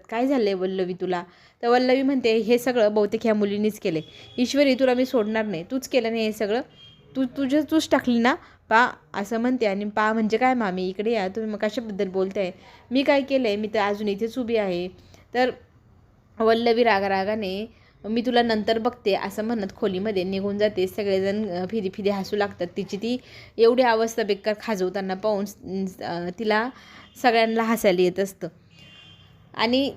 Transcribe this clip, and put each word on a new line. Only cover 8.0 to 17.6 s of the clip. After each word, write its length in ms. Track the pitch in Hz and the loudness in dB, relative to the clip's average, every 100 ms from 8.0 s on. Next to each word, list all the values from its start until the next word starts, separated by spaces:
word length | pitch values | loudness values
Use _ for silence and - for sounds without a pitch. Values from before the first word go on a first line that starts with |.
| 254 233 | 2 2
ना 140 | 233 330 - - - | 2 0 -4 -20 0
पा?" 240 | 220 247 - _ | 4 4 0 _
असं 240 | - 202 226 | -8 -6 -2
म्हणते. 280 | 240 254 214 | -2 0 0
आणि 200 | 190 208 | -2 -4
"पा 280 | 208 214 | -2 0
म्हणजे 240 | 226 220 220 | 2 0 2
काय 160 | 254 | 2
मामी? 360 | 254 208 185 185 | 2 0 -2 -4
इकडे 220 | 185 214 | -4 -2
या. 160 | 226 190 | -2 -2
तुम्ही 240 | 196 220 | -4 -6
मग 60 | 208 | -4
कशाबद्दल 500 | 214 233 226 196 196 | -4 -4 -6 -4 -4
बोलताय? 440 | 185 190 202 185 - - - - | -2 -2 -2 -4 -6 -18 -20 -4
मी 120 | 254 | 0
काय 180 | 285 277 | 2 2
केलंय? 340 | 269 269 233 202 | 2 0 0 -2
मी 120 | 214 | -2
तर 60 | 220 | 0
अजून 280 | 202 208 208 | 0 0 -2
इथेच 300 | 196 226 254 | -2 -4 -4
उभी 180 | 226 226 | -2 0
आहे." 320 | 202 175 180 - - - _ | 0 -2 -6 -10 -20 -20 _
तर 160 | 240 254 - - _ _ _ _ _ _ - | -2 0 -2 -14 _ _ _ _ _ _ 0
वल्लवी 440 | 226 226 233 226 | 2 4 4 4
रागारागाने, 920 | 233 196 196 190 190 220 196 196 | 4 4 2 -2 -2 -4 -4 -6